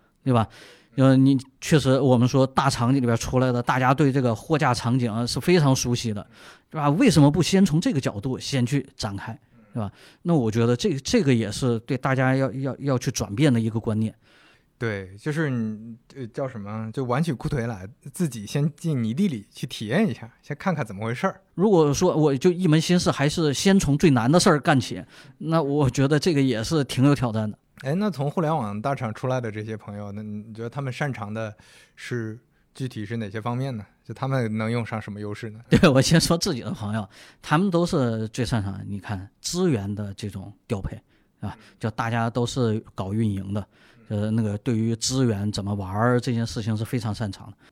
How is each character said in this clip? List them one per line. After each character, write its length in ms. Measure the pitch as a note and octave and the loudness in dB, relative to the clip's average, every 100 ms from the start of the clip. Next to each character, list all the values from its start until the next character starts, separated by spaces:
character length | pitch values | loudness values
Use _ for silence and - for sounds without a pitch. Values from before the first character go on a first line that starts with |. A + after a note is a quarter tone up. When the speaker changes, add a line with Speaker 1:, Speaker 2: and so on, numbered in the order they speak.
| _ _ | _ _
Speaker 1:
对 120 | C3+ | 0
吧？ 120 | A#2 G#2 - - - _ - | 0 0 -8 -20 -20 _ 4
因 80 | |
为 140 | C3 C3 | 6 6
你 180 | C3+ C3+ - - | 6 4 -2 -10
确 200 | - D#3 | 0 2
实， 200 | C3+ C3 | 4 2
我 160 | C3 B2 | 4 4
们 80 | B2 | 4
说 180 | C#3 C3 | 4 2
大 240 | - C3+ | 2 0
厂 240 | - A#2+ | 2 2
里 80 | C#3 | 2
边 160 | A#2+ A#2 | 2 0
出 220 | - B2+ | 0 0
来 120 | B2+ | 2
的， 120 | A#2+ | 0
大 160 | - B2+ | 0 2
家 120 | C3 | 2
对 200 | C#3 C#3+ | 4 2
这 100 | C3+ | 2
个 140 | B2 A2 | 0 -2
货 200 | - D#3 | -2 0
架 160 | C#3+ | 2
场 280 | A#2 A#2+ B2+ | 0 0 0
景 120 | A#2+ | 0
啊 140 | A2 A#2+ | -2 -4
是 140 | - | -2
非 200 | E3+ F3+ | 2 4
常 160 | C#3+ C3 | 4 2
熟 200 | B2 A#2+ | 0 -2
悉 180 | A#2 | -4
的， 100 | G#2 - - - - _ | -6 -10 -20 -20 -20 _
对 100 | D#3 | -2
吧？ 80 | D3 | 0
为 180 | D#3+ C4 | 4 4
什 100 | D#3+ | 6
么 120 | C#3+ | 6
不 100 | E3+ | 4
先 240 | - F#3+ F#3+ | 2 4 4
从 160 | D3+ | 2
这 100 | C4 | 0
个 80 | D3+ | -2
角 200 | C3+ G2+ | -2 -6
度 180 | C3+ G#2+ | -6 -6
先 260 | - C3+ | -4 -2
去 240 | A#2+ C#3 - - | 0 -2 -4 -10
展 220 | G#2+ G2 | -8 -8
开， 180 | - A#2 _ _ _ | -12 -14 _ _ _
对 60 | B2 | -8
吧？ 120 | G2+ - - _ | -8 -10 -20 _
那 140 | F3 E3 | 0 2
我 160 | A2+ | 2
觉 160 | A2+ A#2 | 2 2
得 80 | A#2+ | 2
这， 180 | G#3+ C#3 | 0 -2
这 240 | - B3 | 2 2
个 100 | C#3 | 4
也 180 | A#2+ G#2 | 2 0
是 280 | - C3 A2+ | -2 -2 -2
对 180 | - C3 | -4 -4
大 160 | C3+ | 0
家 220 | C3 C3 C3+ | 2 2 2
要， 160 | C3+ | 0
要， 240 | C3 C3+ - | -4 -6 -4
要 180 | C#3 B2+ | -2 -2
去 140 | - | -2
转 240 | - G#2 | -4 -6
变 180 | G#2 D3+ | 2 2
的 80 | A#2 | 4
一 120 | A2+ | 0
个 80 | A2 | -2
观 200 | A#2 G#2+ | -2 -2
念。 140 | A2 - _ _ _ _ _ - | -2 -6 _ _ _ _ _ -8
Speaker 2:
对， 400 | A#2 G2+ F#2 G2+ | -6 -6 -10 -10
就 140 | D3+ | -6
是 180 | D3 D3+ | -2 -2
你， 480 | B2 A2 G#2+ A2+ A2+ _ C3+ | -2 -4 -6 -14 -18 _ -14
呃， 120 | A2+ | -12
叫 200 | - C3+ | -8 -8
什 140 | A#2 | -8
么？ 300 | G2+ A2 A2 | -10 -8 -8
就 100 | C#3 B2 | -6 -2
挽 180 | B2 | 0
起 100 | E3 | 0
裤 160 | B2 - | -2 -4
腿 160 | C#3 A#2 | -4 -4
来， 240 | G2+ G2 - C#3+ | -8 -12 -16 -14
自 180 | - E3 | -4 -4
己 160 | - - | -4 -6
先 260 | C#3+ D3+ - | -2 -2 -2
进 280 | E3 C3+ | -4 -2
泥 120 | A2 C3 | -2 0
地 120 | G3+ | -2
里 200 | A#2 - | -2 -12
去 140 | - C3+ | -12 -12
体 220 | - G#2+ | -8 -2
验 200 | D3+ G#3+ | 0 0
一 60 | |
下， 180 | A2 A2+ _ | -2 -12 _
先 120 | - D3 | -14 -6
看 200 | G3 D#3 | -4 -4
看 100 | A2 | -4
怎 100 | G2 | -6
么 80 | |
回 120 | A2+ A#2+ | -6 -4
事 100 | F#3+ | -4
儿。 160 | - _ - | -6 _ 0
Speaker 1:
如 160 | G#3+ | 4
果 200 | F3 D3 | 6 6
说 240 | C3+ F3+ C#3+ | 4 2 4
我 220 | D3 C#3 | 2 4
就 140 | F#3 | 2
一 160 | F3 F#3 | 2 4
门 120 | D#3 | 4
心 200 | D#3 F3+ | 4 2
思 100 | F3 | 2
还 180 | C#3 C#3+ | 0 0
是 240 | F3 D3+ | 2 0
先 280 | B2+ G3 F#3+ | 2 4 4
从 180 | D3+ C#3+ | 4 4
最 140 | F3 | 6
难 200 | B2 A#2 | 4 6
的 80 | E3+ | 6
事 80 | F#3+ | 6
儿 80 | D3+ | 4
干 200 | - C#3 | 4 2
起， 240 | - F#2 - - - - | 2 -8 -12 -20 -20 -10
那 200 | D#3 E3 | 0 0
我 300 | C#3 D3 C3+ | 2 2 2
觉 180 | C#3 C3+ | 2 2
得 120 | D3+ | 2
这 160 | F#3+ C#3+ | 2 2
个 40 | |
也 240 | C3+ A2 | 2 0
是 200 | A2+ D#3+ | 0 -2
挺 200 | C3 - | 0 2
有 120 | C#3 C#3+ | 4 4
挑 160 | B2 | 0
战 180 | A2 G#2+ | -2 -4
的。 80 | - _ - | -8 _ -12
Speaker 2:
哎， 140 | C3+ F3 | -6 -2
那 140 | G#3 | -2
从 220 | C#3 C#3+ | -2 -4
互 80 | F#3 | -2
联 160 | D3+ D#3+ | -2 -2
网 260 | G#2+ G#2 | -4 -4
大 140 | C3+ C3+ | -4 -4
厂 180 | A2+ | -6
出 140 | G#2+ B2+ | -6 -4
来 140 | B2+ | -4
的 100 | A#2 | -4
这 140 | G#2+ A2 | -8 -10
些 100 | G#2+ | -10
朋 220 | - G#2 | -12 -12
友， 120 | G#2 | -12
那 100 | G2+ | -12
你 300 | G#2+ G#2 A2+ | -10 -12 -12
觉 100 | G#2+ | -12
得 60 | A#2 | -10
他 100 | C#3+ | -8
们 140 | C3+ | -8
擅 180 | B2 D3 | -6 -6
长 220 | A#2 G#2 | -6 -8
的 200 | A2 G#2+ - - - _ - | -8 -8 -12 -20 -20 _ -18
是， 420 | - A#2+ A2 A#2 _ _ _ | -8 -8 -8 -12 _ _ _
具 140 | - B2+ | -12 -10
体 180 | A2 G2+ | -10 -8
是 120 | A#2 | -8
哪 120 | G#2 | -8
些 120 | G#2+ | -8
方 160 | A#2 A#2+ | -6 -6
面 180 | C3+ A2+ | -6 -10
呢？ 100 | F#2+ _ - | -14 _ -16
就 80 | |
他 120 | A#2 C3+ | -8 -4
们 320 | C3+ A2+ A2 | -2 -2 -2
能 140 | A2 | -2
用 140 | A#2+ A2 | -4 -4
上 160 | A2 | -8
什 100 | G#2+ | -8
么 80 | G2+ | -10
优 140 | G#2 | -10
势 160 | G#2 A2+ | -10 -12
呢？ 100 | A2 | -10
Speaker 1:
<laughs> 40 | - | 2
对， 200 | - E3 | 6 6
我 120 | C3 | 6
先 180 | - E3 | 6 4
说 180 | - E3+ | 4 0
自 160 | - | 0
己 80 | A#2+ | -4
的 100 | G#2+ | -6
朋 220 | F#3+ G#2 | -6 -4
友， 140 | A2 G2 - - _ | -6 -6 -14 -20 _
他 160 | - D3+ | -2 0
们 120 | G3+ | 2
都 160 | E3+ F3 | 0 0
是 400 | E3 A#2+ A2+ A2 | 0 0 -2 -4
最 160 | - A#2 | -4 -2
擅 180 | A#2 | -2
长， 180 | F#2+ F#2+ G#2 | -4 -8 -10
你 120 | G2+ | -10
看， 300 | - F#2+ G2 _ | -8 -10 -10 _
资 280 | - F3 F#3 | -8 0 0
源 240 | A#2 G2 | 0 -2
的 200 | G2+ G2+ | -6 -8
这 160 | G2 G#2 | -8 -10
种 240 | G2 G2 - - | -10 -14 -16 -8
调 160 | G#2 | -6
配， 160 | - G#2+ _ _ _ - | -6 -10 _ _ _ -12
啊， 160 | G#2 - - - | -12 -12 -20 -8
就 140 | A2+ | -8
大 180 | - A2+ | -4 -4
家 200 | A#2 A#2 | -2 -2
都 160 | B2 A#2+ | -2 -2
是 360 | C3 A#2 G#2+ - - | 0 0 -2 -6 -10
搞 160 | F#2+ | -6
运 180 | G#2+ A2 | -2 0
营 240 | F#2+ F#2+ | -2 -4
的， 140 | G#2 F#2+ _ _ _ - | -6 -8 _ _ _ -8
呃， 240 | G#2+ G#2+ | -4 0
那 100 | A2+ | 0
个 160 | G#2+ G#2 | 0 -2
对 180 | - A2 | -2 0
于 180 | A2+ A2+ | 0 -2
资 300 | - C3 B2 | -2 0 0
源 260 | G2 G#2 | 0 -2
怎 140 | G2+ G2+ | -4 -4
么 80 | |
玩 180 | G#2 F#2 | -6 -4
儿 300 | G2+ A#2+ B2 | 0 2 2
这 100 | B2+ | 0
件 160 | A#2 A#2 | -2 -4
事 160 | B2 | -4
情 140 | A2 G#2+ | -4 -2
是 80 | A2 | -2
非 120 | B2 | -4
常 160 | G#2+ | -4
擅 160 | G#2 G#2+ | -4 -6
长 220 | - - | -8 -16
的。 60 | - _ | -20 _